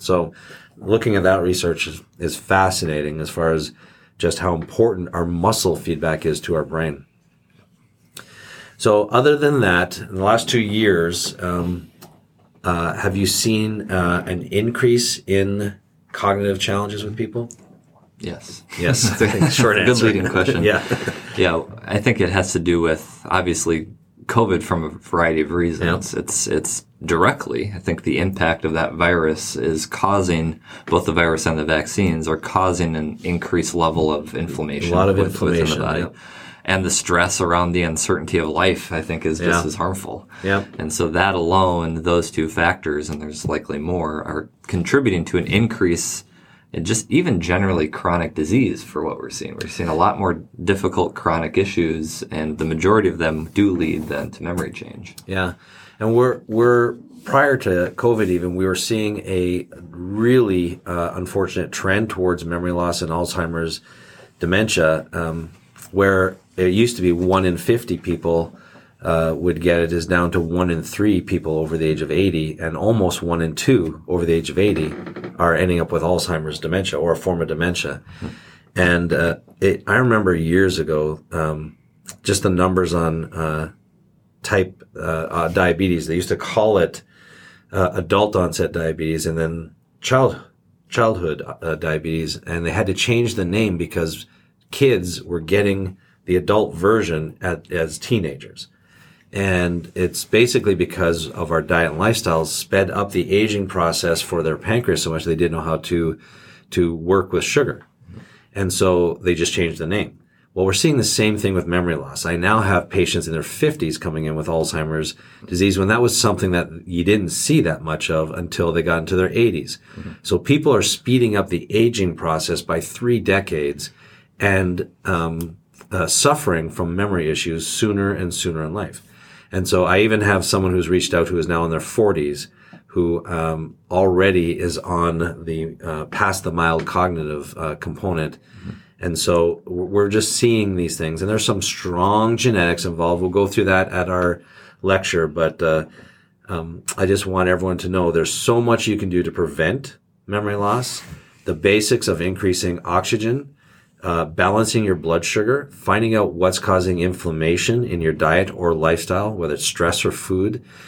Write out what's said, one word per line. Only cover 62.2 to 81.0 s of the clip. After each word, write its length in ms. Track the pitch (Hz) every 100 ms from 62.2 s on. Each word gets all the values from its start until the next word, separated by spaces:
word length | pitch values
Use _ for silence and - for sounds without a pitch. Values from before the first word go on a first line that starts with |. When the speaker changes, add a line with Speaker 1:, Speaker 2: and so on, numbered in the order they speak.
| 90 85
Speaker 1:
memory 280 | 82 87 87
loss 300 | 87 87 85
and 80 | 82
Alzheimer's 720 | 85 85 - 82 82 82 80 - - - - - -
dementia, 720 | 85 95 110 98 80 78 -
um, 380 | 85 82 82 80 - _ - -
where 460 | 92 98 95 92 - _ -
it 120 | 92
used 280 | 95 120 -
to 60 |
be 80 | 90
one 360 | 85 90 95 92
in 100 | 85
fifty 400 | - 117 - 85
people, 580 | - 80 85 82 82 - - - - _
uh, 320 | 82 80 80
would 280 | 73 87 80
get 180 | 87 85
it, 120 | 82
is 140 | 85 80
down 240 | 87 87
to 80 | 90
one 320 | 82 87 90
in 120 | 82
three 380 | 78 - 104 92
people 360 | - 87 80 78
over 200 | 78 80
the 80 | 78
age 160 | 76
of 80 | 73
eighty, 480 | 78 98 82 78 76
and 180 | 80 80
almost 460 | 98 117 90 -
one 180 | 82 82
in 140 | 82
two 480 | 76 - 123 82 78 -
over 200 | 90 85
the 60 |
age 180 | 82 78
of 80 | 76
eighty 340 | 104 80 78 - - - - -
are 160 | 85
ending 260 | 80 90 87
up 100 | 82
with 120 | 85
Alzheimer's 560 | 82 90 92 80 78 76
dementia 380 | 80 92 92 73
or 140 | 82
a 40 | 80
form 240 | 95 85
of 80 | 78
dementia. 540 | 78 87 87 73 71 - -
Speaker 2:
Hmm. 80 | 87 - - - _ -
Speaker 1:
And, 360 | 90 87 85
uh, 240 | 73 82 82 _ -
it, 220 | 98 - -
I 80 | 107
remember 380 | 127 110 95
years 440 | 85 80 90 95 87
ago, 460 | 76 78